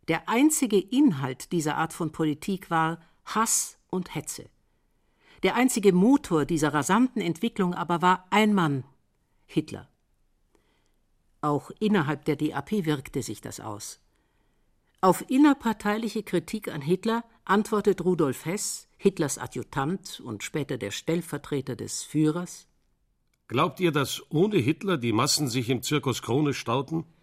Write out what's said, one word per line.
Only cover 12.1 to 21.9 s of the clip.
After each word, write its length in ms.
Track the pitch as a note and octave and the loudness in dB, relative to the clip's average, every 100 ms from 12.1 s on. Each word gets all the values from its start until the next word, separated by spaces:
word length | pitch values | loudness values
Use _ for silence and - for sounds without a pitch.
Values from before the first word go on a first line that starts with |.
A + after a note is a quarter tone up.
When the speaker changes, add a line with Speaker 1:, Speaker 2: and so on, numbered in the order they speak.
| C#3+ | -2
Speaker 1:
der 100 | - | -2
D 180 | C#3+ D3+ | -2 -2
A 100 | C#3 | -4
P 220 | - G#3+ | -4 -4
wirkte 380 | D#3+ C#3+ - C#3 | -2 -2 -4 -8
sich 200 | A#2+ G#2 | -8 -10
das 180 | A2 - | -12 -12
aus. 400 | A2 G#2 - - _ _ _ _ _ _ _ _ _ - | -12 -12 -14 -18 _ _ _ _ _ _ _ _ _ 2
Auf 240 | F#3+ F3 - | 2 2 2
innerparteiliche 920 | C4 D4 C#4 A#3 G#3+ G#3 G#3+ A3+ A3 | 4 6 4 0 -2 -2 -2 -4 -6
Kritik 420 | - F3 E3 G#3+ - | -2 -4 -2 -10 -8
an 140 | D#3 | -8
Hitler 420 | C#3 F#3 A3 A#3 - _ | -2 0 0 -4 -4 _
antwortet 600 | - G3+ G#3 G#3 G3+ F#3+ | 0 0 2 0 2 2
Rudolf 400 | F3 E3+ C#3+ A#2 | 0 2 0 0
Hess, 440 | D#3 G#3 - - - _ | -6 -6 -6 -10 -16 _
Hitlers 420 | C3 - D3 - | 0 2 -4 -4
Adjutant 800 | A#2+ C3 - C#3+ C#3 G3 - - | -8 -10 -8 -4 -4 -4 -10 -14
und 240 | B2 G#2 | -12 -10
später 360 | - D#3 C#3 A#2+ | -8 -6 -6 -6
der 120 | G2+ | -8
Stellvertreter 840 | - - E3+ - C#3+ - C#3+ C3+ A#2 | -8 -4 -4 -4 -10 -6 -6 -6 -10
des 260 | G#2 | -8